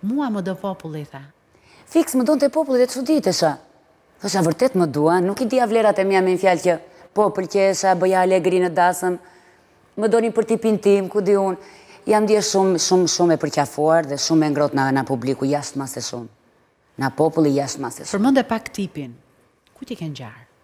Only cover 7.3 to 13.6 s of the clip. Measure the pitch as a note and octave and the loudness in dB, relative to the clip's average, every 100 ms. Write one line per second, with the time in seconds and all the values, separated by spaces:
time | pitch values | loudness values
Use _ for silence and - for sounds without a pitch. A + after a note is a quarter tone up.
7.3 | G#3 F3+ G3+ G3 F#3 F#3+ F#3 F#3 F#3 F#3 | 0 -4 0 2 2 0 2 2 2 2
8.3 | F#3 E3+ F#3 F3+ E3+ F3 F3+ F3+ F3 - | 2 2 0 0 2 0 2 -4 -4 -10
9.3 | - _ _ _ _ _ - G#3+ A3+ A3+ | -20 _ _ _ _ _ -4 0 2 2
10.3 | A3 A3 A3+ A3 G#3 G3+ G3+ F#3 G#3 F#3+ | -2 -2 0 0 0 2 2 2 -2 2
11.3 | G3+ F#3+ F3+ - - - - - G#3+ G#3 | 2 0 -4 -10 -20 -20 -14 0 0 4
12.3 | G#3 - G3 F#3+ F3 - F#3 F3 - F3 | 2 2 0 2 0 2 2 2 2 2
13.3 | D#3 D3+ D3 | 2 0 -2